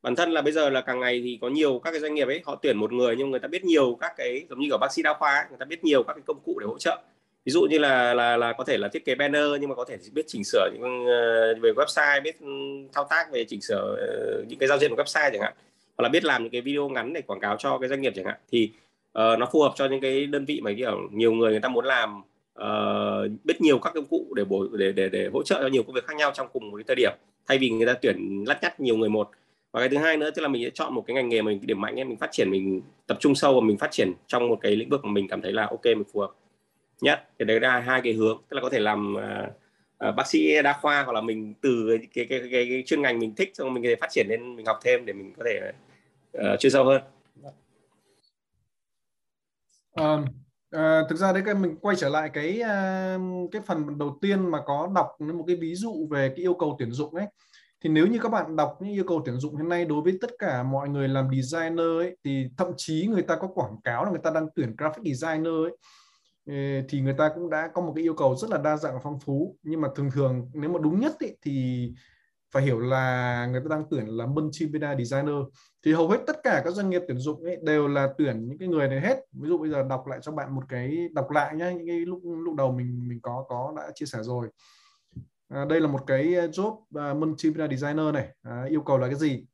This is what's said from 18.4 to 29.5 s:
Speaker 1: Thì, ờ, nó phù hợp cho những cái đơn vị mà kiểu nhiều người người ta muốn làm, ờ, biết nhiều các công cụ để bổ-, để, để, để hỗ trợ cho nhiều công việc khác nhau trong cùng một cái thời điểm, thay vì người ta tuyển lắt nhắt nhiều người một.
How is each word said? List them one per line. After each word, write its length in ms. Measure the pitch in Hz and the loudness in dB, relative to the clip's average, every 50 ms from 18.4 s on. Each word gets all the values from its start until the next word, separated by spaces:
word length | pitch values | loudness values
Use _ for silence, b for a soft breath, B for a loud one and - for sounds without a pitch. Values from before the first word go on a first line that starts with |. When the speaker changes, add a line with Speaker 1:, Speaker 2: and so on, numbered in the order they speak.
| _ _ | _ _
Speaker 1:
Thì, 220 | - 120 110 104 b b b b b _ _ _ | 2 2 2 2 b b b b b _ _ _
ờ, 240 | _ 113 110 113 113 | _ 2 4 4 6
nó 120 | 113 123 120 | 4 2 2
phù 100 | - 160 | 4 6
hợp 100 | 147 135 - | 6 6 4
cho 140 | - 139 135 | 2 0 0
những 120 | 135 135 | 0 0
cái 260 | 131 135 135 135 143 | 0 0 0 0 0
đơn 180 | 143 147 143 139 | 0 -2 -4 -2
vị 160 | 135 151 - 113 | -2 -6 -4 -2
mà 60 | 104 101 | -4 -4
kiểu 200 | 110 127 117 101 95 92 95 | -2 -2 -2 -2 -4 -6 -6
nhiều 200 | 101 107 113 117 | 0 4 4 6
người 180 | 113 113 117 110 | 6 6 6 4
người 100 | 107 107 | 4 4
ta 80 | 107 127 | 2 2
muốn 160 | 127 117 120 | 0 2 2
làm, 380 | 135 131 123 113 107 104 101 95 _ _ _ _ _ _ | 2 2 2 2 0 -4 -10 -16 _ _ _ _ _ _
ờ, 720 | - 104 104 107 107 104 107 104 104 104 104 104 101 104 104 107 - _ | -8 -6 -2 -2 0 0 0 0 0 0 0 0 -2 -2 -4 -6 -4 _
biết 160 | 151 170 - | -2 0 4
nhiều 180 | 170 156 139 120 | 6 6 6 6
các 140 | - - - | 4 -2 -4
công 120 | 156 143 | -4 -4
cụ 260 | - 165 - - - - | -2 -2 -2 -2 -2 -2
để 80 | 113 101 | -4 0
bổ-, 320 | 98 98 98 95 - 113 104 | 0 0 0 0 -2 0 0
để, 140 | 95 95 | 0 2
để, 160 | 95 98 95 95 | 2 2 0 0
để 220 | 95 98 95 95 | 0 -2 -2 -2
hỗ 100 | 98 135 | -2 -4
trợ 160 | - - 196 165 | 0 0 0 0
cho 60 | 139 131 | 0 2
nhiều 140 | 135 127 | 2 2
công 120 | 110 - 131 | 0 0 -4
việc 100 | 127 - | -6 -6
khác 100 | - 151 | -4 -2
nhau 140 | 147 151 143 139 | 0 0 0 0
trong 140 | - 135 123 | -2 -8 -6
cùng 180 | _ 131 110 104 | _ -8 -8 -8
một 60 | 101 | -12
cái 80 | 104 110 | -12 -2
thời 100 | - 131 | -2 2
điểm, 160 | 123 120 98 90 - _ _ _ _ _ - | 4 4 2 2 -2 _ _ _ _ _ 0
thay 100 | 139 135 | 2 4
vì 120 | 131 120 | 4 2
người 160 | 113 113 117 | 2 2 4
ta 80 | 117 123 - | 2 2 2
tuyển 420 | - 120 95 90 95 98 98 98 101 | 2 2 2 2 -2 -4 -4 -4 -2
lắt 120 | 120 147 - | -2 -2 0
nhắt 180 | - 175 - - | -2 -4 -4 -2
nhiều 160 | 143 127 113 | 0 2 2
người 120 | 110 113 107 | 4 4 2
một. 200 | 107 107 104 - b b b b | 2 0 0 -2 b b b b